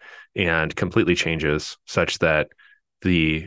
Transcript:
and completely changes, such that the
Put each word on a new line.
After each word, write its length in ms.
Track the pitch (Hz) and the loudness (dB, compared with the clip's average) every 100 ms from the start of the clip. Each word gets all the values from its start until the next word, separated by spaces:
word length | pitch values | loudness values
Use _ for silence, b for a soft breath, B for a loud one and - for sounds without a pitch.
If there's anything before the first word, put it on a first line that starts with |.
| B B B | B B B
and 400 | - 90 82 80 | -4 0 0 -2
completely 400 | - 92 101 90 | -2 -2 2 2
changes, 640 | 85 - 80 76 76 - - - | 2 0 -2 0 -2 -4 -12 -4
such 320 | - 85 - | -2 0 0
that 300 | 82 78 73 _ b b _ _ | 2 2 0 _ b b _ _
the 440 | 92 87 80 78 | 0 2 2 0